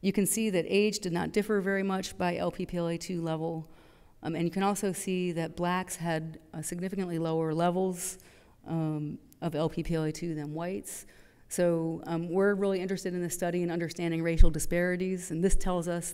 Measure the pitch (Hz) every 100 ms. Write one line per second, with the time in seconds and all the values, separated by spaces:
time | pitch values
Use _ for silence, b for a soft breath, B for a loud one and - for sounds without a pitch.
0 | 190 190 196 - 220 180 160 196 214 208
1 | 185 170 165 208 208 208 190 196 196 190
2 | 190 - 180 175 175 - 180 175 170 170
3 | 165 180 165 160 160 165 160 B B B
4 | B B - 165 170 170 196 196 202 185
5 | - 185 180 165 165 165 175 180 185 -
6 | 165 160 160 160 - 165 156 175 185 190
7 | 185 165 165 160 160 156 175 175 190 180
8 | - - B B B B - 165 156 151
9 | 147 - - - 165 156 160 - 160 165
10 | 156 156 170 151 147 151 175 196 - -
11 | - B B B B - 175 170 165 160
12 | - 165 170 175 196 202 196 190 185 190
13 | 190 175 175 - 175 175 175 170 170 -
14 | 170 165 165 165 170 156 - 175 180 180
15 | 185 185 180 160 185 - 185 180 165 170
16 | 165